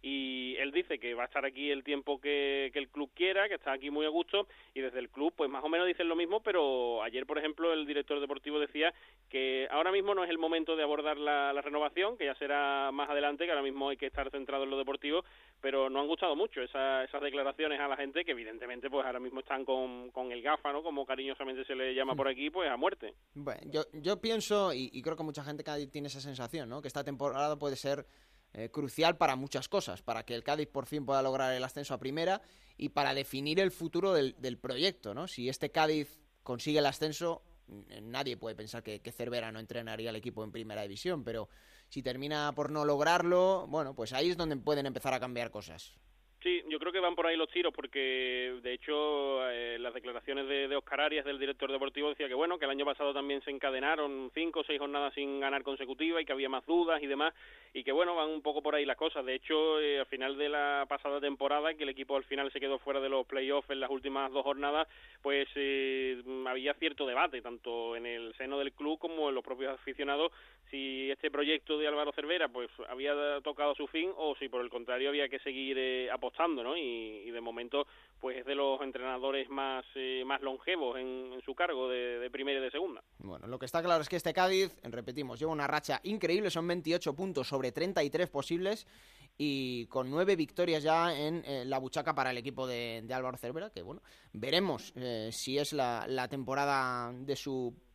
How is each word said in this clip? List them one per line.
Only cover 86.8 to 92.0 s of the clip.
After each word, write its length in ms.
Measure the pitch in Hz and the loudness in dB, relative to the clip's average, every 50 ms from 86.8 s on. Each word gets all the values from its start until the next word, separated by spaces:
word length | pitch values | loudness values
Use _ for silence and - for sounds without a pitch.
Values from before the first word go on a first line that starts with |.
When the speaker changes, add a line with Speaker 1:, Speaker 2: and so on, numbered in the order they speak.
| 147 151 170 175 - 151 139 | 2 0 0 2 2 -2 -2
Speaker 2:
puntos 320 | 151 190 196 170 143 127 - | -2 -4 -2 0 -2 -2 0
sobre 240 | 143 135 131 123 | 0 0 0 0
treinta 320 | - - 165 190 190 175 151 | 0 0 -2 2 2 2 2
y 60 | 143 | 4
tres 180 | 127 160 180 170 | 4 2 0 2
posibles 580 | - 143 135 - 165 170 185 190 220 220 - - - - - - - - 143 - _ - | 0 -4 -2 0 0 0 2 0 0 -2 -6 -16 -20 -20 -20 -20 -20 -20 -20 -20 _ -2
y 480 | 147 147 139 139 131 127 123 120 117 | 0 0 2 0 0 -2 -2 -4 -6
con 240 | - - 131 127 127 | -2 0 0 0 2
nueve 260 | 139 160 185 196 196 | 2 2 4 4 4
victorias 460 | 165 151 - - - 175 170 160 156 | 4 2 -2 2 2 4 4 4 4
ya 360 | 143 160 160 165 165 175 160 139 | 4 4 6 6 6 4 2 2
en, 240 | 147 151 170 170 - | 0 0 -2 -2 -4
eh, 180 | 131 139 131 123 | -4 -4 -4 -2
la 140 | 131 135 131 | 0 -2 -2
buchaca 360 | 131 131 - 160 | -2 -2 -2 0